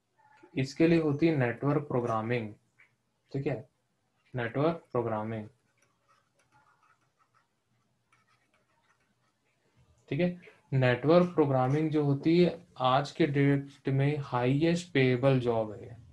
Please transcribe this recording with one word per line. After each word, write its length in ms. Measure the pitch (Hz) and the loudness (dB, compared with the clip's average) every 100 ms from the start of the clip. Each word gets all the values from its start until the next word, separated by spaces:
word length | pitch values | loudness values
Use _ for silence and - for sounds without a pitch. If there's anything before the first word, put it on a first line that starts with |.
| _ _ _ _ - | _ _ _ _ -12
इसके 320 | 131 135 - 165 | -6 -6 0 2
लिए 120 | 170 | 4
होती 260 | 156 139 165 | 2 0 0
है 100 | 151 | 2
network 520 | 120 113 139 151 147 | 0 -2 -2 -2 -2
programming, 640 | 127 117 110 110 123 107 104 _ _ _ _ _ _ _ | -4 -2 -4 -2 -4 -6 -14 _ _ _ _ _ _ _
ठीक 140 | 139 147 | -8 -6
है। 100 | 123 - _ _ _ _ _ _ | -8 -12 _ _ _ _ _ _
नेटवर्क 420 | 127 117 131 156 170 - | -8 -6 -2 -2 -2 -6
प्रोग्रामिंग। 560 | 123 117 107 110 110 107 _ _ _ _ _ _ _ _ _ _ _ _ _ _ _ _ _ _ _ _ _ _ _ _ _ _ _ _ _ _ _ _ _ _ _ _ _ _ _ _ _ _ _ _ _ - | -4 -4 -4 -6 -8 -12 _ _ _ _ _ _ _ _ _ _ _ _ _ _ _ _ _ _ _ _ _ _ _ _ _ _ _ _ _ _ _ _ _ _ _ _ _ _ _ _ _ _ _ _ _ -8
ठीक 120 | 143 | -2
है, 200 | 180 180 - _ - | -2 -4 -16 _ -4
नेटवर्क 600 | 135 127 123 139 175 175 | 0 2 2 4 4 4
प्रोग्रामिंग 560 | 175 143 131 127 147 160 | 2 2 2 0 0 0
जो 120 | 151 | 0
होती 340 | 143 139 165 170 | 0 0 2 4
है 220 | 170 - - - | 4 0 -16 -4
आज 320 | 127 131 143 | 0 0 -2
के 160 | - 156 | -2 -2
डेट 640 | 139 139 139 139 - - | 2 2 2 -2 -10 -4
में 280 | 135 139 147 | 0 0 -2
highest 760 | 139 123 123 143 165 170 - | -4 -2 0 2 2 0 -2
payable 480 | 139 127 123 139 131 | 0 2 2 2 2
job 320 | 120 117 107 | 0 -2 -4
है। 240 | 101 107 - - | -8 -16 -20 -20